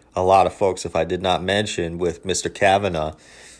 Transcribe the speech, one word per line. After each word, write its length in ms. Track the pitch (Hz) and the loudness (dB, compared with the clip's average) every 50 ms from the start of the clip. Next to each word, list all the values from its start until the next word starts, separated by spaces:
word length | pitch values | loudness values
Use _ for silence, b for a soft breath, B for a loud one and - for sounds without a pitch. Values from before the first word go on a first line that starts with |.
| b b b | b b b
a 80 | 92 92 | 0 4
lot 240 | 92 95 95 90 | 6 6 6 6
of 80 | 87 - | 4 0
folks 280 | - 104 95 90 - - | 0 0 0 0 -2 -8
if 120 | 85 - | -6 -2
I 80 | 82 82 | -2 -2
did 180 | 85 90 87 | -2 -4 -2
not 220 | 95 92 90 78 90 | 0 -2 -2 0 0
mention 560 | 92 98 104 107 104 - 98 85 82 85 85 | -2 -2 -2 -2 -4 -4 -6 -6 -6 -4 -4
with 260 | 90 85 80 - - | -4 -4 -4 -6 -6
Mister 240 | 95 87 - - 85 | -6 -4 -4 -4 -6
Kavanaugh, 640 | - - 101 95 95 101 101 95 85 78 78 78 - B B B B B B B B | -4 0 2 4 4 2 0 -2 -2 -2 -4 -6 -8 B B B B B B B B